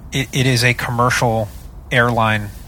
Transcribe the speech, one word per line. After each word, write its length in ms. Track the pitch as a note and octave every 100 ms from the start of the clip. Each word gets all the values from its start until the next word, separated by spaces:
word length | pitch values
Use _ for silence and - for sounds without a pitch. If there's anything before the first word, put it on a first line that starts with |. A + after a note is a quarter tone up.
| -
it, 160 | C#3 C3
it 120 | C#3 C3
is 180 | A#2+
a 100 | B2
commercial 720 | A#2+ - A#2 B2 - B2 A2+ G#2 - - - -
airline 600 | B2+ A#2+ A#2 A2 G#2+ G#2+ -